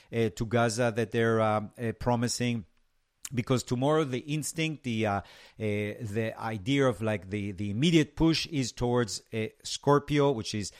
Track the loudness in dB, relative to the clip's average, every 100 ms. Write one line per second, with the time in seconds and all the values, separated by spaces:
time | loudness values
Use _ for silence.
0 | -6 0 0 0 0 2 2 2 0 0
1 | 0 2 2 4 2 2 -2 -6 -6 -2
2 | 0 0 0 0 -2 -2 -6 _ _ _
3 | _ _ -8 -4 0 0 0 0 2 2
4 | 0 -4 -4 -4 -4 -2 -4 -4 -4 0
5 | 0 0 -4 -16 -18 -6 -2 -2 -4 -6
6 | -6 -4 -4 -4 -6 -4 0 2 2 2
7 | -2 -2 -4 -6 -6 -6 -4 0 4 4
8 | 4 2 2 2 -2 -4 -4 -2 0 0
9 | 0 -4 -8 -6 -6 -8 -12 -2 4 4
10 | 4 2 2 0 -4 -6 -6